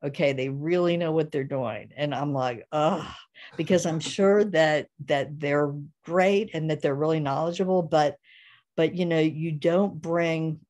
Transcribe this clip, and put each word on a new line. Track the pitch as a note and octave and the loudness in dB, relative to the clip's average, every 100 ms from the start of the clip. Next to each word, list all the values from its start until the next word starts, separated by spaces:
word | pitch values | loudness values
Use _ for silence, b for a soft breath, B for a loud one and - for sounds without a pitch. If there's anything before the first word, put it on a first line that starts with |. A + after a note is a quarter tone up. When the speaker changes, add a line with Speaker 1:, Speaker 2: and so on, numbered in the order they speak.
Speaker 1:
Okay, | C#3+ C3+ C#3+ | -10 0 0
they | C3 C3+ | 0 -4
really | C#3 D#3 F3+ F3 E3+ | -4 -2 0 2 0
know | E3 | 0
what | D#3+ D#3 | 0 -2
they're | C#3+ | -4
doing." | C3+ C#3 A#2 G#2+ G#2+ | -4 -4 -4 -8 -12
And | - D3 | -6 -4
I'm | C3 D3 | -2 -2
like, | C3+ B2+ A#2 - | -2 -2 -4 -6
"Ugh," | D#3 D#3 F3 D3+ B - B B - | 0 0 0 -6 B -20 B B -8
because | D#3+ F3+ | 2 2
I'm | E3+ D#3+ | 2 -4
Speaker 2:
<laughs> | - - | -4 2
Speaker 1:
sure | G3 G#3 | 4 4
that, | G#3 D#3+ D#3 D3+ - _ | 4 4 4 2 -2 _
that | C#3+ C#3+ C#3 D3 | -2 -2 -2 -4
they're | C#3+ C#3+ D3 D3 C#3+ _ - | 0 2 0 -2 -12 _ -2
great | F3 F#3 G3+ G#3+ | 2 4 2 0
and | D#3+ D#3 | -4 -2
that | D3+ | 0
they're | D3+ | 0
really | C#3 D#3 D#3+ | 0 0 0
knowledgeable, | C#3+ C#3 E3 F3 F#3 F#3 | 0 -2 -2 -2 0 0
but, | D#3+ D#3 D3 - b b b b _ - | 2 2 2 -2 b b b b _ 0
but, | D#3+ | 0
you | F3 | 2
know, | F3 D#3+ | 0 2
you | D#3 D#3 E3 | 2 0 -6
don't | D3+ E3 F3+ G3+ E3+ | 0 2 2 0 -2
bring, | E3 E3+ E3 D#3+ D#3+ D#3 _ | -4 0 0 0 -2 -4 _